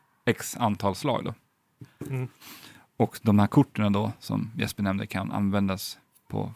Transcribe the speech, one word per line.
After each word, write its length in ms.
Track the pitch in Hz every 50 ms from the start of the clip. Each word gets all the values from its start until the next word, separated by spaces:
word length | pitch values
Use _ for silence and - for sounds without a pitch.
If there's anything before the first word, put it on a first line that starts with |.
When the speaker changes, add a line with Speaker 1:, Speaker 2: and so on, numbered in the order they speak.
| _ _ _ _ _
Speaker 1:
x 320 | 120 113 - - - - -
antal 360 | 120 107 104 92 - 101 95
slag 280 | - - 143 117 - -
då. 80 | - 110 - _ _ _ _ _ _ _ - - - _ - - -
Speaker 2:
Mm. 180 | 135 127 127 123 - _ - - - - - - - - - _ _
Speaker 1:
Och 220 | - 117 - - -
de 180 | - 113 101 104
här 80 | 104
korten 460 | 104 - 147 139 - - - 107 104 101
då, 180 | 101 107 110 110 -
som 320 | - - 110 104 - 110 113
Jesper 260 | - - - - - 104
nämnde, 240 | 98 95 95 110
kan 240 | - - 95 101 110
användas 680 | - 107 101 98 98 104 101 95 95 98 - - - - _ _ _ _ _
på 260 | - - 101 101 - -